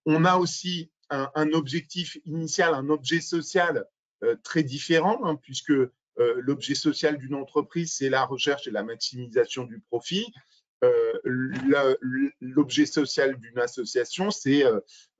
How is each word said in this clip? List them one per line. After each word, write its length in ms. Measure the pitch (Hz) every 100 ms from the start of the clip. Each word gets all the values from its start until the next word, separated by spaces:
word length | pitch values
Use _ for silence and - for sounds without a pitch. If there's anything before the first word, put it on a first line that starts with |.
| 160
On 200 | 160 180
a 120 | 180
aussi 540 | 175 - 180 175 165 _ -
un, 220 | 139 135 151
un 180 | 156
objectif 640 | 160 135 160 - 180 170 156 165
initial, 480 | 165 160 - 170
un 160 | 143 139
objet 320 | 151 131 165
social, 640 | - 170 151 185 170 135 - _ _ -
euh, 120 | 113 117
très 200 | - 165
différent, 600 | 139 139 - 165 180 240
hein, 120 | 190 151
puisque, 360 | - 131 -
euh, 180 | 139 127 _ _ -
l'objet 580 | 120 123 127 143 - 139
social 420 | 156 143 156 147
d'une 180 | 131 139
entreprise, 580 | 135 151 - 170 165
c'est 160 | - 135
la 160 | 131 131
recherche 420 | 131 143 143 131
et 40 |
la 120 | 104
maximisation 800 | 110 117 - 127 120 117 117 131
du 160 | 127 110
profit. 460 | - 120 - 185 233 - _ _ _ -
Euh, 300 | - - 113 -
la, 720 | - 127 131 131 135 143 135 135 127 131 139 -
l'objet 460 | 127 131 135 147 147
social 540 | 156 135 - 135 131
d'une 200 | 117 120
association, 720 | 123 131 110 123 120 - 196
c'est, 320 | - 135 143
euh, 160 | 131 107 - - _